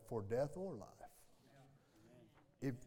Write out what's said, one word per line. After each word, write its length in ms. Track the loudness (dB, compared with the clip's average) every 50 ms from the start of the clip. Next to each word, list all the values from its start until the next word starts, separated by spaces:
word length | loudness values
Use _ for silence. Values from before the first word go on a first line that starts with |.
| -4
for 180 | 0 0 0
death 360 | 2 4 4 4 4 4 2
or 180 | -2 -2 -2 -2
life." 140 | -4 -8 -10 -12 -14 -14 -14 -14 -18 -20 -20 -20 -20 -20 -20 -20 -20 -20 -20 -20 -20 -20 -20 -20 -20 -20 -20 -18 -18 -20 -20 -20 -20 -20 -20 -6 _
If, 160 | 2 2 2 0 -4